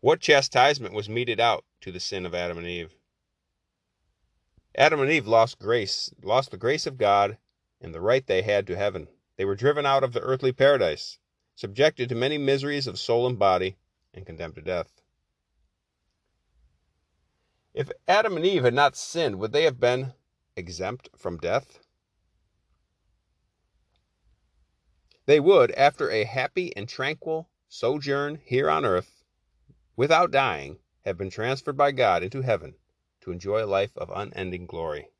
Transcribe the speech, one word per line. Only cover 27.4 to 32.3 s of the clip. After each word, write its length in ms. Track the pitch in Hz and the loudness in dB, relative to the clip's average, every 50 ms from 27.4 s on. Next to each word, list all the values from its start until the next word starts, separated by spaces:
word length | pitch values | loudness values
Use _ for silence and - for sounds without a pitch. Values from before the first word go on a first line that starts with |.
| 165 _ _ _ _ _ | -8 _ _ _ _ _
sojourn 720 | - - - 117 143 151 143 143 139 143 143 147 151 147 _ | -10 -4 -2 -2 -2 -2 -2 -2 -2 -2 -2 -4 -8 -10 _
here 240 | - 123 131 - 78 | -2 -2 0 2 2
on 160 | 156 156 147 | 2 2 2
earth, 360 | 113 92 90 90 _ _ _ _ _ _ _ _ _ _ _ _ _ - _ _ _ _ | 2 0 0 -2 _ _ _ _ _ _ _ _ _ _ _ _ _ -20 _ _ _ _
without 360 | - 127 147 160 160 180 165 | -2 2 2 4 4 4 2
dying, 480 | 131 135 135 123 90 73 69 71 78 - _ _ _ _ _ | 2 0 0 0 -2 -4 -8 -12 -16 -18 _ _ _ _ _
have 140 | 101 92 87 | -8 -6 -6
been 100 | 98 92 | -8 -10
transferred 480 | - - 107 123 135 131 - - 139 | -6 -6 -4 -4 -4 -4 -6 -8 0
by 160 | 139 143 143 | 2 2 2
God 300 | 139 131 123 104 90 85 | 2 2 2 4 4 2
into 180 | 85 95 | 0 -4